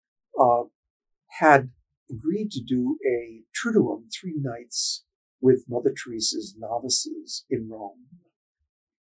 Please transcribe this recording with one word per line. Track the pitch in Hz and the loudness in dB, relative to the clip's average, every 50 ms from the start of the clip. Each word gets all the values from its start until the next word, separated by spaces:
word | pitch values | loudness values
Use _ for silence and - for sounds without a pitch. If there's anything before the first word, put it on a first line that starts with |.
| _ _ _ _ _ _ - - | _ _ _ _ _ _ 2 4
uh, | 135 123 120 120 120 - _ _ _ _ _ _ _ _ _ _ _ _ - - | 6 6 6 4 0 -4 _ _ _ _ _ _ _ _ _ _ _ _ -4 4
had | 170 156 147 135 127 - - _ _ _ _ _ _ - | 6 8 8 8 6 2 -10 _ _ _ _ _ _ -16
agreed | 135 110 131 156 185 214 214 214 - | -14 -8 -4 -4 -2 -2 -4 -6 -6
to | 135 113 | -8 -6
do | - 131 123 123 131 156 - 135 | -4 -2 -2 0 -2 -2 -2 -2
a | 135 120 120 117 117 113 113 - _ - | -2 -2 -2 -4 -8 -16 -20 -20 _ -10
triduum, | - - 233 226 208 139 113 104 107 117 - - | -6 -2 2 4 4 4 2 0 -6 -10 -12 -14
three | - - 180 156 151 | -12 -10 -8 -6 -6
nights | 139 127 117 117 123 120 - - - - - - _ _ _ _ _ _ _ _ | -4 -6 -6 -8 -12 -10 -6 -6 -4 -4 -6 -8 _ _ _ _ _ _ _ _
with | 127 123 - - - - | 4 6 6 4 2 -4
Mother | 120 120 - 139 135 | -4 -2 -2 -2 -2
Teresa's | - - 127 117 113 113 - - 120 104 95 98 | -4 -10 -10 -8 -4 -4 -4 -4 -4 -8 -10 -12
novices | 113 113 107 117 120 131 127 - - - - 311 - - - - - - - | -14 -10 -6 -6 -6 -2 -2 -2 -2 -2 -4 -8 -14 -14 -12 -14 -12 -8 -6
in | 135 113 110 110 | -6 -6 -6 -6
Rome. | 110 110 107 101 - 254 247 135 170 175 _ _ _ _ _ _ _ _ _ _ _ _ _ _ _ _ _ | -12 -12 -14 -16 -16 _ _ _ -20 -20 _ _ _ _ _ _ _ _ _ _ _ _ _ _ _ _ _